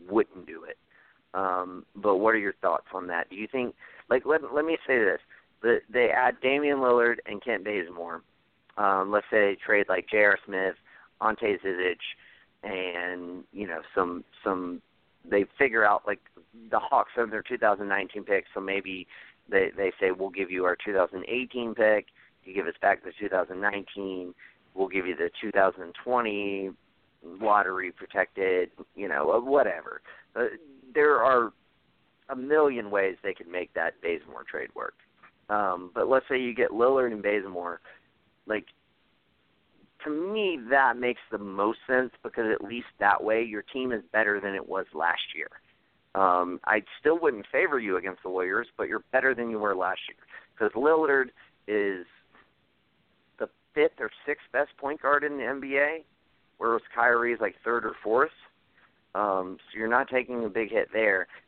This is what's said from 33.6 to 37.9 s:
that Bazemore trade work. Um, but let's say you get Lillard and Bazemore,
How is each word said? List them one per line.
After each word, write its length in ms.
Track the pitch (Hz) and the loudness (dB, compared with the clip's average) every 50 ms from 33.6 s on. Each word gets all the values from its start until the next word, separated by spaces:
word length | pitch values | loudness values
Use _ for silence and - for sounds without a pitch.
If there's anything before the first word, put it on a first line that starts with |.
| 87 - _ | -6 -6 _
that 260 | 85 82 82 - _ | -4 -2 -2 -4 _
Bazemore 440 | - 85 82 76 73 76 62 60 - - | -4 -4 -4 -4 -6 -12 -18 -16 -14 -10
trade 220 | - 73 62 - - | -10 -10 -10 -10 -10
work. 180 | - 57 - - _ _ _ _ _ - - _ _ _ - | -10 -10 -10 -12 _ _ _ _ _ -20 -20 _ _ _ -2
Um, 400 | 104 104 101 95 90 90 90 90 | 0 0 2 0 -2 -4 -6 -8
but 160 | - 117 98 110 | -2 -2 2 4
let's 180 | 131 131 - - | 4 2 2 0
say 100 | 135 127 | -2 -2
you 160 | 127 120 113 | -2 -2 0
get 160 | 123 117 - | 0 0 0
Lillard 420 | 98 110 120 131 135 131 127 120 | 2 2 4 4 4 4 2 0
and 100 | 110 104 | -2 -2
Bazemore, 580 | 101 101 104 104 95 98 90 87 87 87 85 - - - | -2 0 0 0 -2 -4 -8 -8 -8 -8 -10 -10 -14 -20